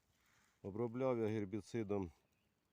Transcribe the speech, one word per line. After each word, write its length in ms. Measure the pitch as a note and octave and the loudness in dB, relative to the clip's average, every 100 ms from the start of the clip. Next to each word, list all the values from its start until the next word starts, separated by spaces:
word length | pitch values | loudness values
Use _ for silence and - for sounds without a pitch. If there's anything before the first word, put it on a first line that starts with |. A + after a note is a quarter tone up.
| _ _ _ _ _ _ | _ _ _ _ _ _
Обробляв 560 | G2+ G2+ A#2+ A#2+ C3 A#2+ | -8 -2 -2 0 2 4
я 80 | G#2+ | 2
гербіцидом 840 | A2 G2+ G#2 - A#2 G2+ G2+ F2 - _ _ _ _ _ | 2 0 -4 -4 -4 0 0 0 -6 _ _ _ _ _